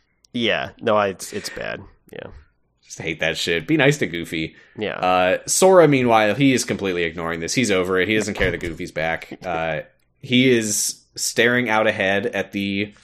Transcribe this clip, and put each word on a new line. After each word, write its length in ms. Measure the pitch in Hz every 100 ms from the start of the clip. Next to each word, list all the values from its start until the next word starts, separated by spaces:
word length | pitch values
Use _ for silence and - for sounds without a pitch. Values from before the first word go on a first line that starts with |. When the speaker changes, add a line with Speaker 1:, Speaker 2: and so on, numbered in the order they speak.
| _ _ _
Speaker 1:
Yeah, 380 | 120 113 82 65 -
no, 160 | 113 107
I, 120 | 101
it's, 240 | 90 -
it's 160 | 104 -
bad. 340 | - 53 58 101 _ _
Yeah. 160 | - - - - _ _ _
Speaker 2:
Just 160 | - -
hate 180 | 82 80
that 160 | 80 82
shit. 320 | - 85 78
Be 80 | 160
nice 220 | 135 151
to 80 | 95
Goofy. 480 | 85 80 85 78 - _ -
Speaker 1:
Yeah. 200 | 101 50
Speaker 2:
Uh, 400 | 92 92 92 92 -
Sora, 400 | - 190 185 156
meanwhile, 480 | 135 123 110 107
he 180 | 104 139
is 120 | 123
completely 400 | - 101 98 87
ignoring 340 | 85 82 82 85
this. 160 | 82
He's 160 | - 113
over 300 | 92 92 92
it. 80 | 90
He 80 | 110
doesn't 180 | 104
care 160 | 95 92
that 80 | 85
Goofy's 320 | 87 80 85
back. 480 | 80 80 80 - -
Speaker 1:
<laughs> 40 | 92
Speaker 2:
Uh, 360 | 82 80 78 - _ _ _
he 300 | 131 123 131
is 500 | 120 107 101 - - _
staring 540 | - - - 117 123 120
out 180 | 110 110
ahead 400 | 101 95 101 113
at 240 | 98 95
the 420 | 101 101 98 104 -